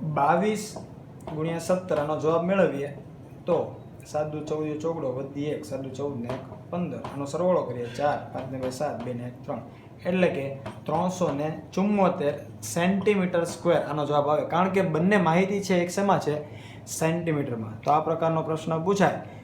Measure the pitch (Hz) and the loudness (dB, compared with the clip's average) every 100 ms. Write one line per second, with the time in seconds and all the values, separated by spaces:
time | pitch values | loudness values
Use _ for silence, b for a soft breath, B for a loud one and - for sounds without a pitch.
0 | 156 143 143 175 214 214 - - - - | -4 2 4 4 2 0 -6 -12 -14 -16
1 | - - - 156 165 165 - 185 - 160 | -18 -16 -10 -6 -4 -2 0 0 0 0
2 | 151 147 151 165 180 196 160 139 139 - | 0 0 2 2 4 4 4 2 -4 -8
3 | - - - - - 156 113 - - - | -14 -16 -18 -8 0 0 -2 -8 -16 -18
4 | - 151 151 151 151 156 151 147 160 160 | -6 -4 -4 -4 -4 -4 -4 -2 -2 -2
5 | 135 123 139 143 147 139 - 135 135 - | -2 -4 -6 -4 -4 -4 -6 -8 -6 -6
6 | 143 120 120 131 - - - 175 175 - | -4 -4 -6 -8 -10 -14 -8 -4 -4 -6
7 | - 139 139 156 180 165 123 123 117 131 | -8 -8 -4 0 4 4 2 -4 -6 0
8 | 143 139 - 127 131 131 127 127 120 113 | 0 0 -4 -8 -6 -6 -4 -2 -4 -4
9 | 120 120 123 - - 127 - B B - | -6 -6 -8 -10 -8 -8 -10 B B -8
10 | 185 185 175 139 139 139 - - - 156 | 0 4 4 2 -4 -6 -10 -8 -2 0
11 | 185 180 165 139 151 160 - 185 208 202 | 0 2 0 0 -2 -4 -6 0 2 4
12 | 180 - 143 147 - - - 170 180 196 | 4 4 0 -2 -6 -12 -4 2 2 4
13 | 214 196 180 175 165 - 170 151 - 151 | 4 4 4 2 0 0 4 4 2 0
14 | 139 147 143 151 131 160 190 190 165 156 | 2 4 4 2 2 2 4 4 4 4
15 | 185 208 170 170 190 202 - 180 175 - | 6 6 6 6 4 2 2 2 2 2
16 | 196 170 151 147 B B B B - - | 4 4 2 -2 B B B B -10 -2
17 | 160 170 165 147 123 113 107 110 143 151 | 0 2 0 0 0 -4 -6 -2 2 4
18 | 160 160 165 160 156 156 - 160 175 196 | 2 0 2 2 0 -2 -2 -2 2 4
19 | 156 - B B | 4 2 B B